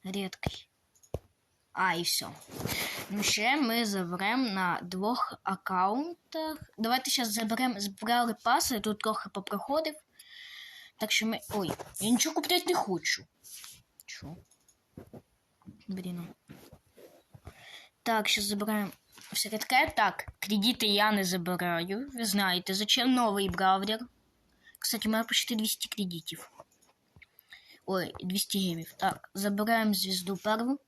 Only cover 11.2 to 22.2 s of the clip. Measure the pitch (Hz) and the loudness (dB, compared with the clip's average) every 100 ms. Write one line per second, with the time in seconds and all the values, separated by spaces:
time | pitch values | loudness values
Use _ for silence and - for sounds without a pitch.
11.2 | 220 226 - 208 175 - - - 202 240 | 2 -4 -4 -2 -2 -4 -6 -4 2 4
12.2 | 320 311 294 359 349 339 - 175 - - | 4 0 2 2 4 2 2 0 0 -2
13.2 | - _ - - - - _ _ - - | -4 _ -20 -18 -18 -20 _ _ -18 -14
14.2 | - 170 - _ _ _ _ - - - | -14 -16 -18 _ _ _ _ -20 -18 -20
15.2 | _ _ _ _ - - - 185 180 175 | _ _ _ _ -20 -20 -10 -8 -6 -8
16.2 | 170 - _ - - - _ - - - | -10 -16 _ -20 -20 -20 _ -20 -20 -20
17.2 | _ - - - - - - _ - 220 | _ -20 -20 -20 -20 -20 -20 _ 0 2
18.2 | 214 - 202 208 208 214 202 - _ - | 4 2 2 -2 0 0 -2 -8 _ -20
19.2 | - - 202 214 - 254 214 - 208 - | -8 -4 -2 -4 2 4 4 4 2 2
20.2 | - - - 208 214 247 214 202 214 208 | -12 -8 0 2 2 2 2 4 4 4
21.2 | 185 185 170 175 175 170 175 202 277 254 | 2 0 0 0 0 0 -2 -6 -6 -4